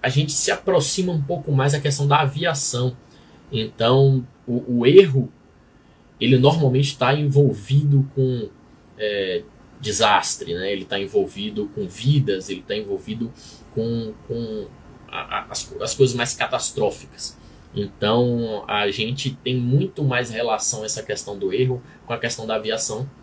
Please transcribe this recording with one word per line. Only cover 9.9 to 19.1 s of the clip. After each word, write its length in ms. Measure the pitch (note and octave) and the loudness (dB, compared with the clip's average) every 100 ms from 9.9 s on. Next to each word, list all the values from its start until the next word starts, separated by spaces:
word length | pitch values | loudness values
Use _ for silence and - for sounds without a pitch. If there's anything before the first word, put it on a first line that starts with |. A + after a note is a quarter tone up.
| G#2 A2 G2+ - - - | 2 4 4 2 -6 -6
né? 180 | F2 F#2+ | -6 -4
Ele 140 | G2+ - | -4 -4
tá 140 | G2+ | -6
envolvido 680 | G2 G#2 F#2+ G2 G#2 G#2 G#2 | 0 0 0 -4 -8 -6 -8
com 140 | - F#2+ | -6 -10
vidas, 640 | F#2 A#2+ D3 G#2 F#2+ F#2 | -4 2 4 4 -2 -4
ele 120 | F#2 | -10
tá 140 | - G#2+ | -6 -6
envolvido 560 | G2+ G2 - A2 A#2 - - - - | -4 -8 -6 -6 -6 -8 -20 -20 -12
com, 400 | - A2+ A#2 A2 G#2+ - | -6 -4 -4 -6 -12 -10
com 400 | A#2 A2+ G#2+ G2 - - - - | -8 -6 -8 -12 -16 -20 -20 -14
a, 320 | - - G2+ | -14 -10 -10
a, 60 | - | -8
as, 240 | - - - | -10 -10 -8
as 140 | A2+ - | -6 2
coisas 200 | C3 A#2+ | 2 2
mais 180 | A#2+ | -4
catastróficas. 1040 | - B2 A#2+ - - G#2+ - - - - - - - - - | -4 -4 -2 -4 -2 -2 -4 -16 -14 -14 -14 -20 -20 -12 -8
Então, 880 | G2+ - G#2 A2+ B2 A#2+ A2+ G#2+ - | -8 -4 0 2 2 0 -4 -6 -4
a 220 | G#2 G#2 | -2 -2
gente 460 | G2 A2 | -2 -4